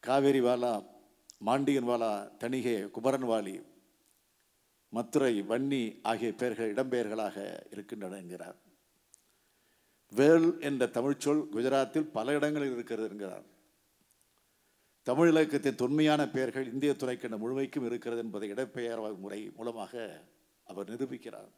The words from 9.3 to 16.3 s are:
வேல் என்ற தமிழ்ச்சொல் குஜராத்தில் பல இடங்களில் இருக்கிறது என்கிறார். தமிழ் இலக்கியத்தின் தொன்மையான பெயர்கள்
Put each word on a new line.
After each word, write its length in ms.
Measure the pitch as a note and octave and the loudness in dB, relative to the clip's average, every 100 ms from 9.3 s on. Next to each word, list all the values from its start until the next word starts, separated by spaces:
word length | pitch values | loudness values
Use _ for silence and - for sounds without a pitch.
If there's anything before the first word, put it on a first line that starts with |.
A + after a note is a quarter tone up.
| _ _ _ _ _ _ _ _ | _ _ _ _ _ _ _ _
வேல் 500 | G#2 C#3+ E3 E3 E3 | 4 8 8 8 2
என்ற 260 | C#3+ C#3 B2 | -2 0 0
தமிழ்ச்சொல் 600 | A#2+ C3 C#3 C#3+ D3+ C#3+ | 0 -2 0 2 0 0
குஜராத்தில் 580 | G#2+ B2+ C3+ C3 D#3 D#3 | -2 0 2 0 -2 -2
பல 220 | A2 A#2 | -4 0
இடங்களில் 400 | D3 D3 D3+ C#3 | 0 0 0 -2
இருக்கிறது 360 | A#2+ A2+ A2+ A2 | -4 -6 -6 -6
என்கிறார். 340 | G#2 G2 G2 - _ _ _ _ _ _ _ _ _ _ _ _ _ _ _ | -6 -10 -12 -18 _ _ _ _ _ _ _ _ _ _ _ _ _ _ _
தமிழ் 260 | - C3 E3+ | -2 4 6
இலக்கியத்தின் 460 | D#3+ D#3 C#3+ C#3 | 6 4 2 0
தொன்மையான 540 | A#2 B2 D3+ D3+ D3+ | 0 0 4 4 4
பெயர்கள் 440 | C#3 | 2